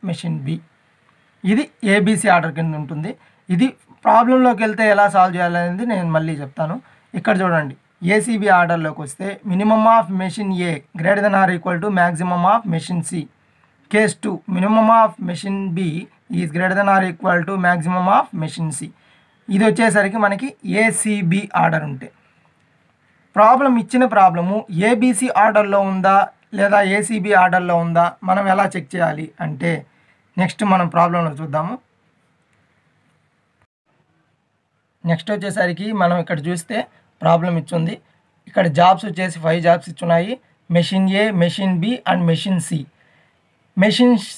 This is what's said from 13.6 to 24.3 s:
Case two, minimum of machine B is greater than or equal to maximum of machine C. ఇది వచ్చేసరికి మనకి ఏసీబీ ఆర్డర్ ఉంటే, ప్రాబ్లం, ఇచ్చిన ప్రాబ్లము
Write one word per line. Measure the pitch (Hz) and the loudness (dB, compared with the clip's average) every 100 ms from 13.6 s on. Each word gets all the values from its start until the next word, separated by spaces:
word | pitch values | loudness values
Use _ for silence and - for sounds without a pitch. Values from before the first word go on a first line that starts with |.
| _ _ - | _ _ -2
Case | 208 214 - | 0 0 -2
two, | 214 170 - 180 | -6 -8 -4 -2
minimum | 196 220 220 226 | 2 4 6 6
of | 220 - 175 | 4 0 -8
machine | 175 196 196 196 170 | -6 -6 -6 -4 -2
B | 180 160 - _ - 170 | -2 -4 -8 _ -8 -4
is | 170 165 | -4 -2
greater | 185 190 | 0 2
than | 196 190 | 2 2
or | 185 | 0
equal | 170 185 175 165 | -2 0 0 0
to | 190 180 | -2 0
maximum | 175 160 180 185 226 | 0 -2 -2 2 2
of | - 180 | 0 -6
machine | 160 - 160 - | -8 -6 -8 -8
C. | 156 - _ _ _ _ - | -12 -16 _ _ _ _ -4
ఇది | 190 220 | 2 2
వచ్చేసరికి | 226 226 202 196 220 202 | 2 2 2 0 0 -2
మనకి | 196 269 - 190 196 | -2 -6 -10 -4 0
ఏసీబీ | 220 - 214 208 170 196 202 170 | 0 0 -2 -2 0 -2 -2 0
ఆర్డర్ | 165 160 151 | 0 0 -6
ఉంటే, | 131 - - _ _ _ _ _ _ _ _ _ _ _ 196 | -10 -14 -20 _ _ _ _ _ _ _ _ _ _ _ 4
ప్రాబ్లం, | 220 254 277 240 | 4 6 4 0
ఇచ్చిన | 180 247 254 | 0 0 2
ప్రాబ్లము | 208 185 | 4 4